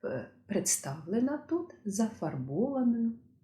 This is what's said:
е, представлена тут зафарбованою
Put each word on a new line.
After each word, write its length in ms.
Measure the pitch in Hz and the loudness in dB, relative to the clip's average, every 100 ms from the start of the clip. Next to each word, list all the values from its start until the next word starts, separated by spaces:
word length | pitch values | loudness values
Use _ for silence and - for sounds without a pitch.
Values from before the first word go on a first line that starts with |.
е, 260 | - 123 - - - | -4 -6 -8 -16 -2
представлена 920 | 208 - - 143 147 156 220 254 294 | 0 2 0 -2 -8 -2 2 2 0
тут 320 | - 330 349 - | -2 -2 -2 -8
зафарбованою 1300 | 208 196 220 - 160 139 131 143 262 269 247 233 233 233 - _ | -6 0 0 0 -4 -4 -4 0 0 4 4 4 2 -2 -14 _